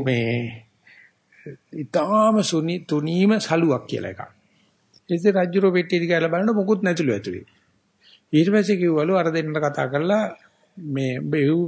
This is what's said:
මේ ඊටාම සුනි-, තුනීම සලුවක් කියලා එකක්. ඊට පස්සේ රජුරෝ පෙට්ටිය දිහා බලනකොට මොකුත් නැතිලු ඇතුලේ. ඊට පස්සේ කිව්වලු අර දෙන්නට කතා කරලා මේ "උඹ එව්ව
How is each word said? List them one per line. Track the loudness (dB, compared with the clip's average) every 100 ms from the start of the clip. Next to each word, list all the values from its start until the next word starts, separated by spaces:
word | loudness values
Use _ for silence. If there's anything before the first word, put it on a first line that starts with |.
මේ | 0 0 0 -2 -4 -10 -20 _ _ -20 _ _ _ _ -20 -20 _
ඊටාම | -12 -4 -2 2 4 4 2
සුනි-, | 2 0 -2 -4
තුනීම | -2 -2 0 2 4 2
සලුවක් | 2 2 2 0 -2
කියලා | -8 -8
එකක්. | -12 -16 _ _ _ _ _ _ _ -6
ඊට | 0
පස්සේ | 2
රජුරෝ | 2 2 2 2
පෙට්ටිය | 2 0 -2
දිහා | 0 0 0
බලනකොට | 0 0 0
මොකුත් | 0 0
නැතිලු | 0 0 0
ඇතුලේ. | -2 -4 -10 -14 _ _ _ _ _ _ _ _
ඊට | 2 4
පස්සේ | 2 2 0
කිව්වලු | 2 2 2
අර | 2 0
දෙන්නට | -2 -2 -2
කතා | -2 -2 -2
කරලා | -2 0 0 -2 -8 _ _ _ -16
මේ | -8 -4 -2 -4
"උඹ | -2
එව්ව | 0 2 2